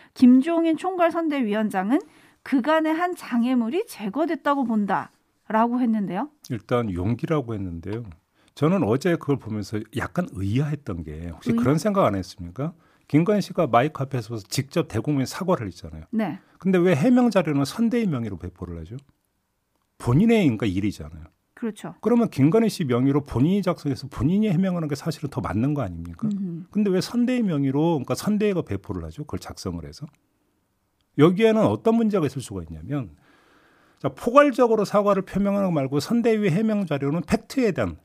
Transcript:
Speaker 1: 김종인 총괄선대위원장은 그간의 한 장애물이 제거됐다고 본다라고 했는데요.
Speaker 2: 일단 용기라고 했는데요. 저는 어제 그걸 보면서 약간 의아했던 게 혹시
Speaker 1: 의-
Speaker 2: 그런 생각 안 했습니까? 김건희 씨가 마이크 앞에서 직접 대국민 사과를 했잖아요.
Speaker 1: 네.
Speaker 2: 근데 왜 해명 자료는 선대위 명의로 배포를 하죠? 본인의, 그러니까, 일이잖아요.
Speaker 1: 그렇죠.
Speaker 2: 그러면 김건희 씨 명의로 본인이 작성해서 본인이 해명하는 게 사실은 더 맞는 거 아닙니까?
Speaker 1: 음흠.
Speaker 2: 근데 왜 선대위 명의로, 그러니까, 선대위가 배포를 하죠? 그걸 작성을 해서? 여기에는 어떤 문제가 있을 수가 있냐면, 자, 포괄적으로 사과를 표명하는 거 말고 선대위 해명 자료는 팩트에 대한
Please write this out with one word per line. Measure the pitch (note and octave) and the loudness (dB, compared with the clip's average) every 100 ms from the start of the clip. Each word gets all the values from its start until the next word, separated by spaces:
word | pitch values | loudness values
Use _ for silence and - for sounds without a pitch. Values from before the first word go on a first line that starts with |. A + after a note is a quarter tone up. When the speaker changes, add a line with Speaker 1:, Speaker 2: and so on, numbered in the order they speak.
| - | -20
Speaker 1:
김종인 | - B3 B3+ D4 E4 E4 D#4 | 6 8 8 6 2 2 0
총괄선대위원장은 | F#4 F#4 F4 E4 E4 C#4+ A3+ G#3 G#3+ F#3+ F#3+ C#4+ A4+ - - _ | -2 0 0 2 -2 -2 0 0 -2 -2 0 0 -2 -12 -20 _
그간의 | - C#4 A#3+ D#4+ D#4 | -2 0 2 2 2
한 | D#4+ F4+ F4 | 0 -2 -4
장애물이 | - A#3+ A#3 B3+ A3+ E4 A4+ | -4 0 2 2 0 -2 -4
제거됐다고 | - G#3 B3+ D#4+ D#4 D4 C#4+ C4+ | -8 -6 -2 -2 0 0 0 0
본다라고 | A3 G3+ F3 B2 _ _ _ - A3 A#3 B3 | 0 0 -2 -4 _ _ _ -4 0 2 2
했는데요. | B3 A3 F#3 F3+ D4 - - | 0 0 -2 -4 -6 -10 -10
Speaker 2:
일단 | A2+ - B2 A#2 | -8 -2 0 0
용기라고 | F2 F#2 A#2 D#3+ D#3 A#2 | -2 -2 -2 -2 -2 -2
했는데요. | A2 F#2+ E2+ F#2 A2 A2+ E2 _ _ _ - | -6 -8 -8 -8 -10 -10 -18 _ _ _ -2
저는 | D#3 F#3+ | 0 2
어제 | A2 C3+ F#3 E3+ | 2 0 0 -2
그걸 | - C3+ | -2 -4
보면서 | G#2+ G#2+ G2+ G#2+ G#2+ B2 | -4 -8 -6 -8 -6 -8
약간 | F2 - F3+ | -6 -6 -6
의아했던 | G2 G2 A#2 D3 D3+ - F2 | -6 -2 0 -2 -4 -6 -8
게 | D#2+ D2+ E2+ | -8 -10 -12
혹시 | D#2 - | -8 -4
Speaker 1:
의- | A#3 | 0
Speaker 2:
그런 | A#3 D#3 | 0 0
생각 | G#3+ G3 C#3+ | 0 2 2
안 | G2 | 0
했습니까? | F#2+ - F2 F2 D3+ - _ _ - | -6 -12 -14 -8 -10 -10 _ _ 0
김건희 | C#3+ E3+ G#3 | 2 2 0
씨가 | F#3 F#3 D3+ | 0 -2 2
마이크 | A#2 C#3+ - | 4 2 -2
앞에서 | C3+ B2+ A2 A#2 | -6 -6 -6 -10
직접 | - - C3+ - D#3+ | -6 -6 -4 -4 -4
대국민 | A2+ B2+ D3 B2+ | -4 -2 -2 -2
사과를 | - F3+ F3 G#2+ | -4 -2 -2 -4
했잖아요. | - E2 D#2 D#2 | -12 -14 -16 -6
Speaker 1:
네. | G#3+ G3+ F#3+ - _ | -4 -4 -6 -14 _
Speaker 2:
근데 | F#3 F#3 | 0 2
왜 | F3+ D#3 | 4 4
해명 | G#3 B3 A#3+ | 4 4 4
자료는 | G3+ D#3 C#3 C#3 | 2 2 0 -2
선대위 | - A3+ A#3+ A3 | 0 0 0 0
명의로 | C3+ A2+ F#2 | -2 -4 -8
배포를 | F2+ - E2+ E2+ | -12 -12 -12 -10
하죠? | D#2+ A#2+ - _ _ _ _ _ _ _ _ _ | -12 -16 -18 _ _ _ _ _ _ _ _ _
본인의, | - C3 A3+ A#3 E3 | 2 4 6 6 4
그러니까, | A2 A2+ | 2 0
일이잖아요. | F2+ G2+ - D2+ D#2+ D#2+ _ _ - | 0 -2 -4 -10 -16 -20 _ _ -10
Speaker 1:
그렇죠. | A#3 G#3 - - | -8 -8 -14 -6
Speaker 2:
그러면 | A3 A#3+ A3+ | 0 2 2
김건희 | - C3+ A3 A3+ | 4 4 4 2
씨 | - D3 | 0 0
명의로 | A#2+ C3+ C#3+ C#3+ | 2 2 2 0
본인이 | A2+ C#3+ G3+ | 0 2 2
작성해서 | F#3 E3+ D3 C3 C3 | 0 -2 -4 -6 -8
본인이 | - C#3+ F#3+ G#3+ | -4 0 2 2
해명하는 | E3 F#3+ F3 D#3 | 2 0 -2 -4
게 | C#3+ | -4
사실은 | - D#3 C#3+ | -6 -6 -6
더 | - | -6
맞는 | F2 F#2 C3 | -4 -2 0
거 | D3 | -2
아닙니까? | G#2 E2+ E2+ E2+ A3 | -4 -8 -12 -6 -4
Speaker 1:
음흠. | G3+ G3 E3+ - | -4 -6 -8 -6
Speaker 2:
근데 | G3+ G#3 | -2 2
왜 | F#3 | 0
선대위 | - A#3+ A#3+ B3+ | 0 0 0 0
명의로, | G#3+ D3+ C#3 C#3 E3 | 0 0 0 2 2
그러니까, | D#3+ - B2+ | 0 -2 -4
선대위가 | - G#3 G#3+ F3+ | -2 0 0 0
배포를 | - G2 - F#2 D#2+ | -2 -6 -6 -8 -8
하죠? | D#2+ | -12
그걸 | D3 F2 | -10 -10
작성을 | - - G2 E2+ D2 | -10 -10 -8 -8 -10
해서? | D2 D#3 _ _ _ _ _ _ _ _ _ _ - | -14 -18 _ _ _ _ _ _ _ _ _ _ 4
여기에는 | D3+ F3+ A3+ A3 D#3+ | 4 6 4 4 4
어떤 | G#2 - A3+ | 2 2 2
문제가 | A3+ G3+ D3 | 2 2 0
있을 | C3+ | -4
수가 | A#2 G2 | -8 -10
있냐면, | D#2+ D#2+ F2 C#3+ G#2 D2 _ _ _ _ _ _ _ _ | -10 -12 -8 -8 -8 -14 _ _ _ _ _ _ _ _
자, | C#3 | -8
포괄적으로 | C#3+ - B3+ D4 A#3+ A#3+ A3 G3 | -4 4 6 6 4 4 4 2
사과를 | G3+ G#3 G3 | 2 2 0
표명하는 | F#3+ F#3+ G3+ G3 F#3+ | 0 -2 0 0 0
거 | |
말고 | D#3+ C3+ C#3+ | 0 0 -2
선대위 | - A#3 A#3 A3 G#3 | 0 0 2 2 2
해명 | D#3+ A3 G#3 F#3+ | 0 0 0 -2
자료는 | C#3 C#3 E3 - | -2 -2 -2 -2
팩트에 | - - - A#3 | -2 -2 -2 0
대한 | D3 G2 - | 0 -4 -6